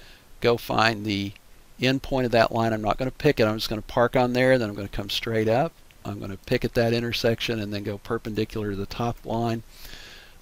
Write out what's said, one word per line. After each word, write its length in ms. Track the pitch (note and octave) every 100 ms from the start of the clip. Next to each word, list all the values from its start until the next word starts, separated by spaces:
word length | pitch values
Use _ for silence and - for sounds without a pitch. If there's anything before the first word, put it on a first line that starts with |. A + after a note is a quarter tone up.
| - - - -
go 160 | A#2+ A#2
find 480 | - B2 A2 G#2 G#2+
the 260 | G2+ G2+ G2+ - - - -
end 240 | B2+ C3+
point 220 | - C3+ B2
of 60 |
that 200 | A#2 -
line. 220 | A#2 A2+
I'm 80 | A2
not 160 | G#2+ -
gonna 140 | C3
pick 280 | - D3+ C#3+
it. 60 | A2
I'm 120 | A2
just 120 | -
gonna 120 | G#2+
park 340 | - - A#2+ C3+
on 180 | B2
there, 240 | B2 B2+ C3
then 120 | G#2+
I'm 60 | G#2
gonna 120 | G2+
come 220 | - G2
straight 380 | - - A2+ A2
up. 240 | A2+ E3 - - -
I'm 160 | - G2+
gonna 180 | G2 F#2+
pick 280 | - B2 A#2
at 80 |
that 200 | - A#2
intersection 640 | A#2 A#2+ A2 A#2+ A2+ - A2+
and 140 | G#2
then 100 | G#2
go 140 | G#2 G2+
perpendicular 720 | - A#2 - G#2+ A2 A2+ G#2
to 40 | F#2+
the 100 | G2
top 400 | - A#2 A2+ -
line. 380 | A2+ A#2 A#2 - - - - - - - -